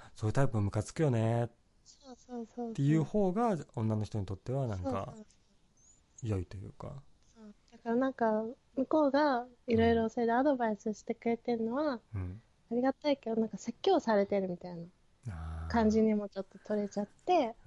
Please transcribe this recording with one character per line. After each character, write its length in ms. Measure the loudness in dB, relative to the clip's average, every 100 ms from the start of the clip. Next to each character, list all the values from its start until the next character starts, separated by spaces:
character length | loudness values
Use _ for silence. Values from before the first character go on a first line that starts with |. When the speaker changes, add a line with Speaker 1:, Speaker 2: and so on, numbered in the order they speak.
| -16 -6
Speaker 1:
そ 120 | -2
う 20 |
い 20 |
う 20 |
タ 100 | 2
イ 40 | 2
プ 140 | 2
ム 100 | 0
カ 120 | -2
つ 100 | -4
く 100 | 0
よ 60 | 2
ね」 380 | 2 2 0 -2 _ _ _
Speaker 2:
そ 280 | _ -20 -20
う 40 | -20
そ 180 | -12
う 40 | -12
そ 40 |
う 60 | -10 -8
そ 120 | -8
う。 40 |
Speaker 1:
っ 20 |
て 80 | -2
い 120 | 2 2
う 60 |
方 300 | 0 0 0
が、 240 | 2 0 -2 -6 -4
女 200 | -2 -2
の 80 |
人 160 | -2 -6
に 60 | -6
と 100 | -8
っ 20 |
て 160 | -6
は 140 | -4 -4
な 80 | -4
ん 80 |
か、 0 |
Speaker 2:
そ 80 | -4
う 20 | -4 -6 -12
そ 60 |
う 40 | -20 _ _ _ _ _ _ _ _ -10
そ 60 | -4
う。 20 |
Speaker 1:
良 100 | -4
い 60 | -4
と 100 | -12
い 80 | -16
う 60 |
か。 280 | -14 -14 -14 -18 _ _ -20
Speaker 2:
そ 60 |
う。 120 | -20 -20 _
だ 60 | -14
か 100 | -4
ら 60 | -2
な 140 | -2
ん 40 |
か、 300 | 0 0 0 -4 -10 _ -4
向 100 | 0
こ 220 | 2 4
う 40 |
が 340 | 4 2 0 -4 -14 0
い 80 | 4
ろ 160 | 6
い 40 | 4
ろ 140 | 2
そ 100 | 0
れ 60 | 0
で 40 |
ア 120 | 2
ド 120 | 2 2
バ 160 | 0
イ 60 | -2
ス 160 | -4
し 100 | -6
て 100 | -6 -4
く 100 | -2
れ 80 | -2
て 180 | -2 -2
る 80 |
の 120 | -2 -2
は、 240 | -2 -4 _ -8
Speaker 1:
う 20 |
ん。 40 |
う 20 | -8
ん。 160 | -10 _ _ _
Speaker 2:
あ 40 | 0
り 60 |
が 120 | 0
た 160 | 0 0
い 80 | 0
け 120 | 0
ど、 40 | -2
な 120 | -2
ん 20 |
か 80 | -4
説 220 | -10 -2
教 180 | 4 4
さ 160 | 4 2
れ 100 | 4
て 140 | 0
る 80 | -2
み 80 | -6
た 120 | -10
い 60 | -12
な 60 | -14 _ _ _ -12
Speaker 1:
あ 360 | -10 -8 -8 -2
ー。 40 |
Speaker 2:
感 180 | 4 4
じ 120 | 6
に 120 | 4 2
も 140 | -2
ち 100 | -8
ょ 20 |
っ 40 | -10
と 120 | -14
取 220 | -4 -2
れ 60 | -2
ち 100 | -4
ゃ 40 |
っ 40 | -6 _ 2
て、 300 | 2 2 -4